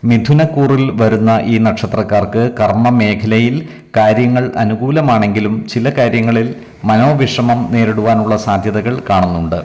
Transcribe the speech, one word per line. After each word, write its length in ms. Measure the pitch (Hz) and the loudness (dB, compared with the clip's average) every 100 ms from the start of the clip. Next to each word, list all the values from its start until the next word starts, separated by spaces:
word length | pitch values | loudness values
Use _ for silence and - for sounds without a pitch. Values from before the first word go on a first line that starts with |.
| 117 | 2
മിഥുനക്കൂറിൽ 760 | 117 113 147 160 151 139 135 135 107 | 0 4 2 2 2 2 2 0 0
വരുന്ന 320 | 110 110 110 113 - | 0 2 2 2 2
ഈ 20 | 113 110 | 2 2
നക്ഷത്രക്കാർക്ക് 760 | - 104 - 107 104 98 110 120 123 | 0 -4 -4 0 0 0 -2 -2 0
കർമ്മ 300 | - 101 120 123 | 0 2 2 2
മേഖലയിൽ 540 | 107 104 104 110 117 139 160 - - - | 2 0 0 0 0 -2 -8 -16 -6 0
കാര്യങ്ങൾ 480 | 107 107 123 123 127 - | 2 2 2 0 -2 -2
അനുകൂലമാണെങ്കിലും 920 | 110 107 127 151 147 113 104 101 104 110 110 | -2 -2 -2 0 2 0 0 0 -2 -4 -4
ചില 180 | 120 120 143 | -4 -2 0
കാര്യങ്ങളിൽ 480 | 120 120 113 117 117 143 - - 107 | 0 0 0 0 -2 -6 -16 -10 0
മനോവിഷമം 720 | 110 131 147 131 - 120 120 110 | 2 2 2 0 0 0 0 0
നേരിടുവാനുള്ള 640 | 117 110 107 110 113 107 107 | 0 0 0 0 0 0 -2
സാധ്യതകൾ 580 | 110 98 101 107 107 127 - | 0 -2 -2 -4 -4 -6 -2
കാണുന്നുണ്ട്. 520 | 95 90 85 82 87 | 0 0 -2 -4 -6